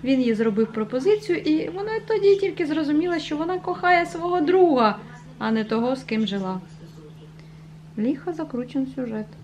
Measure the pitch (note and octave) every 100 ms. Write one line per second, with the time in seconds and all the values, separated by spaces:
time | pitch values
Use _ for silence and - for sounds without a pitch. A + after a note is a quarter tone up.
0 | B3 C4+ A#3+ G#3+ A3+ G3+ A3 - G#3+ B3+
1 | C4+ G#4+ G#4 F4 - D#4 - F4+ G#4 A4
2 | A4 A4 G4 G4+ G4+ D#4 D#4+ D#4 D4 D4+
3 | F4+ E4+ - D4+ E4 F#4 F#4 F4+ F4+ F4
4 | F4 E4+ E4+ F4+ D4+ F#4 F4+ C4 A3 G3+
5 | - - - - A3 A3 A3 A3+ A#3+ C4
6 | - A3 G#3+ G3 F#3+ F#3 - - - -
7 | - - - - - - - - - -
8 | A3+ D#4+ - D#4+ D#4+ A#3+ B3 C#4 C4+ C4+
9 | B3 A3 G#3+ -